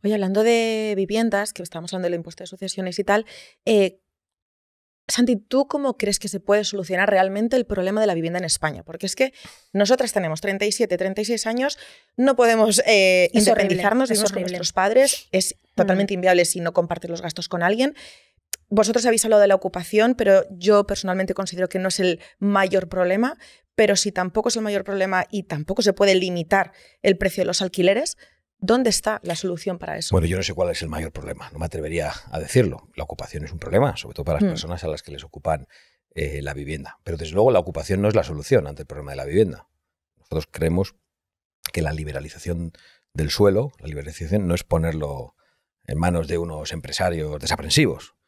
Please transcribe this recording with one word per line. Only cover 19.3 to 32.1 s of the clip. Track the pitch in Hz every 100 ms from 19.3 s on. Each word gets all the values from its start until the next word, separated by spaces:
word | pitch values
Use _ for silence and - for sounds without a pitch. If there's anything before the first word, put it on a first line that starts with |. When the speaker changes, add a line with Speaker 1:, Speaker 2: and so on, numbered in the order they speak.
| 214
Speaker 1:
de | 202
la | 190
ocupación, | 185 185 175 214 226 247
pero | 214 190 -
yo | 185 180 208 202
personalmente | 196 190 185 185
considero | 185 190 175 185
que | 190
no | 185
es | 180
el | 185 165 - _
mayor | 202 202 190 190 180
problema, | 185 180 196 247 320 - _ _ -
pero | 214 196
si | 208
tampoco | 190 180 220 226
es | 226
el |
mayor | 220 202 190
problema | 196 190 190 -
y | 208
tampoco | - 151 151 190
se | 208
puede | 190 202 185
limitar | 180 175 165 196 185 _ _ _
el | - 190
precio | 190 190
de | -
los | 170
alquileres, | 185 - 180 202 320 - _ _ _ _
¿dónde | 185 240 247
está | - - 214
la | 170 170
solución | 185 175 - 180
para | - -
eso? | -
Speaker 3:
Bueno, | 92 82
yo | 92
no |
sé | 95
cuál | 87 87
es | 82
el | 82
mayor | 78 80
problema, | 78 73 73 -
no | 73
me | 82
atrevería | - 78 82 73